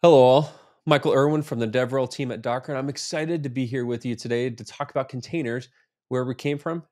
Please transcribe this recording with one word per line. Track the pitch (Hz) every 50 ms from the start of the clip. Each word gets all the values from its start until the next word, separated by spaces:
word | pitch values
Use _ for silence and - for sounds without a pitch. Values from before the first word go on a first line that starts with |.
| -
Hello | 170 160 135 127
all, | 127 127 143 156 147 - - _ _ _ _ _
Michael | - 151 143 - 160 -
Irwin | 135 139 147 151 156 147
from | - 139 117
the | 117 113
DevRel | 107 127 127 120 127 135 127 123
team | - - 143 123 117
at | 110 113
Docker, | 123 117 131 127 - 147
and | 131
I'm | 131 139
excited | 139 - - - - 156 156 160 170 170 147
to | 139
be | 120 131 131
here | 117 120 131 123
with | 120 120 117 -
you | 127 117
today | 110 - 120 120 120 123 131
to | 117 113 110
talk | - - - 143 -
about | - 147 131 -
containers, | - 127 120 - - 170 147 117 117 127 131 _ _ _ _ _ _ _ _ _
where | 131 127 127
we | 127 131
came | - - 147 143 147
from | - 165 165 170 160 _